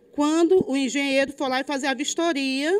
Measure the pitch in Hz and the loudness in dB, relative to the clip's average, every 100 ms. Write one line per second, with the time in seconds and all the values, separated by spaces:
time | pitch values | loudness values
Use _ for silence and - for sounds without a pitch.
0 | _ - 294 320 339 370 - 269 269 269 | _ -2 0 2 4 4 2 0 0 -2
1 | 277 269 269 285 269 254 269 285 277 262 | 0 0 0 -2 -2 -2 -2 -2 -2 -2
2 | 285 - 339 285 269 262 294 392 | -4 -2 -2 0 -2 -2 0 -2